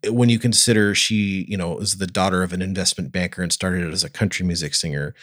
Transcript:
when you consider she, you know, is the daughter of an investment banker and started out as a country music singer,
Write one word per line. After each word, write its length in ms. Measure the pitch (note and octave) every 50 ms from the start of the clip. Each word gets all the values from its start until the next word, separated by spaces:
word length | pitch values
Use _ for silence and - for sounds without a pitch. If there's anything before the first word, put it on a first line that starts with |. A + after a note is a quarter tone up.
| - G#2
when 200 | A#2 B2 B2 A#2
you 100 | A#2 A2
consider 560 | - A#2+ A2 - - B2 A2 G#2+ G#2 G2+ G2
she, 520 | - - - A2 G#2+ G2+ G2 F#2+ F#2+ - -
you 80 | G#2
know, 220 | F#2 F2 E2+ D#2+ -
is 180 | G#2 G2 -
the 100 | F#2+ G2
daughter 360 | F2 - G2 F#2+ G2 F#2 F2+
of 100 | F#2 F2
an 80 | F2+ F2+
investment 520 | F#2 F#2+ F#2+ F#2+ F2+ - - G2 D#2+ C2+
banker 300 | - F#2 F2+ F2 - F#2
and 80 | F2+ E2
started 360 | - - G2 F#2 F2+ F2+ E2+
out 60 | D#2+ D#2+
as 100 | F2+ -
a 60 | -
country 340 | - - A2 F#2+ - - F2+
music 300 | F2 E2+ E2 D#2 D2 -
singer, 400 | - - D#2+ C#2+ C#2+ D2 D2 - -